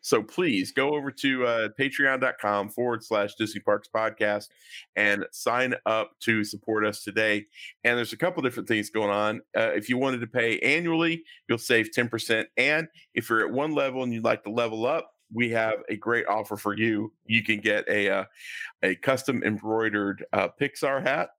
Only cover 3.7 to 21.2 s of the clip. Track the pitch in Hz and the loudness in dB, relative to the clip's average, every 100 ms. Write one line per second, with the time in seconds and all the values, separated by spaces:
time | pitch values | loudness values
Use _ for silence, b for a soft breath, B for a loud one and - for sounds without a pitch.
3.7 | 101 - 113 110 104 104 104 - B B | 0 0 -2 -2 0 0 0 -4 B B
4.7 | B B - 104 101 - - - 120 127 | B B 0 2 2 -2 -4 -2 0 0
5.7 | 127 - 110 107 _ - 110 104 104 - | 0 0 0 -2 _ 0 0 0 -6 -4
6.7 | 110 107 101 - 101 110 104 101 B B | 0 0 -2 -4 0 2 0 -2 B B
7.7 | B 120 120 113 117 175 180 131 120 - | B 0 0 -2 -2 -2 0 -2 -2 -2
8.7 | 110 104 110 104 101 107 110 - - 113 | -2 0 -2 0 2 0 -2 -4 0 0
9.7 | 82 104 123 135 127 117 123 117 107 123 | 0 -2 0 0 -2 -4 0 0 2 2
10.7 | 151 170 165 165 165 B B _ 117 - | 0 0 0 0 -2 B B _ -4 4
11.7 | 120 110 - 120 117 - 110 110 - 131 | 2 4 0 0 -2 0 0 0 0 2
12.7 | 151 165 B B - 117 113 101 120 151 | 2 -2 B B -6 0 0 2 0 -2
13.7 | 147 139 131 127 117 113 113 - 113 117 | 0 -2 -2 -4 0 0 0 -2 -2 -2
14.7 | 110 117 160 - _ _ 110 120 113 110 | 0 -2 -2 -4 _ _ -2 0 2 0
15.7 | 107 - 101 107 117 - 107 107 101 107 | -2 -6 -6 0 0 0 -2 -2 -4 -4
16.7 | 101 113 107 107 _ - 113 110 107 107 | 0 0 0 -4 _ 0 0 2 0 2
17.7 | 104 - 104 101 95 95 B B B B | 0 2 0 2 0 -4 B B B B
18.7 | - 95 95 - 131 - 123 - 104 104 | -2 -2 0 0 0 0 0 0 -2 -2
19.7 | 110 110 107 101 101 - 98 95 - 143 | 0 0 0 -2 -4 -2 0 0 -2 -4
20.7 | - 147 135 135 143 | -2 -2 0 0 0